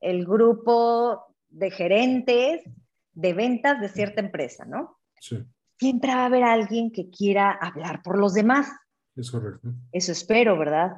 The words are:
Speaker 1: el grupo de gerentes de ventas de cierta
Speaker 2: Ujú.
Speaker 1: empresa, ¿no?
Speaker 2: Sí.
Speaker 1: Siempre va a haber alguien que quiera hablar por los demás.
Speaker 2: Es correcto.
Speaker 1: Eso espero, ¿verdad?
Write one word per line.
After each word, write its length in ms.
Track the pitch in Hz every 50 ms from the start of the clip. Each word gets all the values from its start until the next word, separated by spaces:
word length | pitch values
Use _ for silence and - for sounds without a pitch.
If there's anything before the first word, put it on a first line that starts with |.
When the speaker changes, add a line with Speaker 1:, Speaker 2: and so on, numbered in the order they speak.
Speaker 1:
el 240 | - 180 180 180 175
grupo 1000 | 170 196 226 233 233 233 226 233 240 233 233 233 233 233 233 240 240 214 - - - _ _ _ _
de 220 | - 160 196 190
gerentes 880 | 185 - 175 175 190 214 247 254 254 254 247 254 240 240 247 277 330 330 - - - - _ _ _ _ _ _ _
de 200 | 165 160 180 170
ventas 460 | 180 226 247 247 226 - 277 285 247
de 80 | 202 196
cierta 320 | - 196 208 202 208 220
Speaker 2:
Ujú. 60 | 202 202
Speaker 1:
empresa, 380 | - 165 139 117 - - -
¿no? 340 | 113 - 226 330 - _ _ _ _ _ _
Speaker 2:
Sí. 240 | - - 123 104 - - _ _ _ _ _ _
Speaker 1:
Siempre 340 | 247 269 254 240 254 262 254
va 80 | 254 254
a 20 | 247
haber 160 | 254 254 247
alguien 480 | 233 226 226 214 196 214 233 233 226
que 180 | 226 196 175 180
quiera 420 | - - 202 202 196 202 196 202
hablar 500 | 190 - 170 175 - 147 170 170 160 - -
por 140 | - - 202
los 140 | 202 202 180
demás. 360 | 214 208 233 254 285 285 - - - _ _ _ _ _ _ _
Speaker 2:
Es 160 | 131 120 -
correcto. 380 | - 117 107 101 98 - - 120 - - - -
Speaker 1:
Eso 200 | - 180 175 180
espero, 460 | 170 - - - 220 233 240 220 190 156
¿verdad? 340 | 156 147 151 156 170 190 185